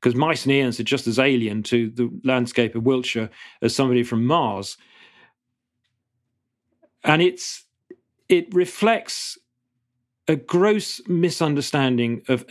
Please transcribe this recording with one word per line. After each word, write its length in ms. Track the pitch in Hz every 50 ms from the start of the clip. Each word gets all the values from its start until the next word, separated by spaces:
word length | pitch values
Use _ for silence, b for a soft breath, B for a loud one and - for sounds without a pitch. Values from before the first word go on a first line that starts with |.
'cause 140 | - 123 117
Mycenaeans 680 | 127 151 160 151 - - 135 139 139 135 123 117 -
are 40 | 113
just 220 | - 139 127 -
as 120 | 120 107 131
alien 440 | 131 139 131 120 113 104 104 107 104
to 260 | - 120 117 117 110
the 180 | 117 120 120 120 - 123 -
landscape 500 | 131 131 123 123 120 - 123 117 110 -
of 80 | 117 113
Wiltshire 440 | 131 131 127 123 - - 113 110 107 B B B B B B
as 140 | - 113 -
somebody 300 | - 135 127 123 123 120
from 200 | 123 120 113 117
Mars. 540 | 127 160 170 139 110 101 95 101 - - b b b b b b b b b b b b _ _ _ _ _ _ _ _ _ _ _ _ _ _ _ _ _ _ _ _ _ _ _ _ _ _ _ _ _ _ _ _ _ -
And 160 | - 156 160
it's, 440 | 180 180 - - - - - - _ _ _ _ _ _ - _ _ _ _ _ _ -
it 260 | 185 175 175 - 180
reflects 840 | 180 180 175 - - 208 220 226 - - - - - - - - _ _ _ _ _ _ _ _ _ _ _ _ _ _ _ _ _ - -
a 80 | 160
gross 680 | 131 - - - 175 190 214 214 208 - - - - - -
misunderstanding 1120 | 180 165 175 175 165 - 165 151 147 143 135 - - 143 135 131 127 120 120 117 117 - - -
of 180 | 131 123 127 -